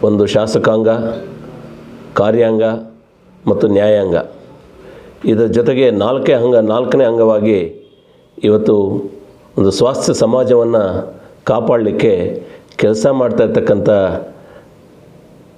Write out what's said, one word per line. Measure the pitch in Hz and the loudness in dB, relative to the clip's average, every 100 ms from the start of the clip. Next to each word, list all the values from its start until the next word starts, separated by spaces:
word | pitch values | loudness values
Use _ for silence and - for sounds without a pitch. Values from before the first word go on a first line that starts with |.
ಒಂದು | 107 104 101 | 0 2 2
ಶಾಸಕಾಂಗ, | 110 110 120 113 110 113 113 113 113 - - - - - - - - - | 2 0 0 0 2 0 0 -4 -8 -12 -18 -20 -20 -20 -20 -20 -20 -8
ಕಾರ್ಯಾಂಗ | - 104 113 113 110 110 113 - - _ _ _ _ - | -2 0 2 2 0 -2 -4 -10 -20 _ _ _ _ -4
ಮತ್ತು | 98 110 | 0 0
ನ್ಯಾಯಾಂಗ. | 101 104 104 95 82 67 - - - - - - - - - - | 2 2 2 0 -2 -4 -12 -20 -20 -20 -20 -20 -20 -20 -8 -2
ಇದರ | 110 113 | 0 2
ಜೊತೆಗೆ | 117 117 131 131 | 2 0 2 2
ನಾಲ್ಕೇ | 104 104 131 131 | 2 -2 -2 0
ಅಂಗ, | 131 120 120 | 0 2 2
ನಾಲ್ಕನೇ | 110 113 123 139 123 | 2 0 0 0 2
ಅಂಗವಾಗಿ | 117 110 107 107 101 82 - - _ _ _ _ - | 2 2 2 2 0 -2 -10 -20 _ _ _ _ -4
ಇವತ್ತು | 104 107 110 104 98 - - - - - - - | 0 2 2 0 0 -4 -8 -14 -20 -20 -10 -2
ಒಂದು | 98 | 0
ಸ್ವಾಸ್ಥ್ಯ | 92 120 135 - | 2 0 0 -4
ಸಮಾಜವನ್ನು | 120 113 127 127 120 117 117 98 92 - - - - | 0 0 0 2 2 2 0 -2 -4 -8 -16 -20 -10
ಕಾಪಾಡಲಿಕ್ಕೆ | - 117 117 120 107 - 120 92 90 - - - - - | -4 -2 0 0 0 0 0 0 -2 -8 -12 -20 -18 -2
ಕೆಲಸ | 104 110 135 | 0 0 0
ಮಾಡ್ತಾ | 135 123 110 | 0 0 0
ಇರ್ತಕ್ಕಂಥ | 110 120 - 104 92 104 95 76 - - - - - - - - - - - - - | 0 0 0 0 2 2 0 -4 -10 -18 -20 -20 -20 -20 -20 -20 -20 -20 -20 -20 -20